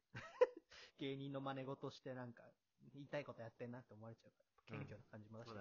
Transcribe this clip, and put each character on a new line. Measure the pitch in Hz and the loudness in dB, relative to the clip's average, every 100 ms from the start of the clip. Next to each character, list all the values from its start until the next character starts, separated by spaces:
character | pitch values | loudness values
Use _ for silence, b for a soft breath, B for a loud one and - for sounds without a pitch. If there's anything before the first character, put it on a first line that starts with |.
| _ | _
<laughs> | - 659 - 494 494 - B B - | -8 0 8 8 8 -12 B B -2
芸 | 139 139 | 0 2
人 | 139 | 2
の | 139 | 2
真 | 135 135 | 2 2
似 | 131 | 0
事 | 135 139 | 0 0
し | - | -2
て | 139 | -4
な | 127 123 | -2 -2
ん | |
か、 | 117 95 - _ _ 135 | -6 -12 -18 _ _ -14
言 | 139 | -10
い | 143 | -2
た | 147 | 0
い | 139 | 0
こ | |
と | 147 | -4
や | 113 | -6
っ | |
て | - 123 | -4 -4
ん | |
な | 120 | -4
っ | |
て | 117 | -6
思 | 104 | -8
わ | 113 | -8
れ | 113 | -8
ち | - | -14
ゃ | |
う | |
か | - | -20
ら。 | _ _ - | _ _ -6
謙 | 110 104 | -4 -4
虚 | 104 | -6
な | 104 | -10
感 | 110 | -12
じ | 107 | -8
も | 110 | -8
出 | 117 | -6
し | |
て | |
い | 107 | -6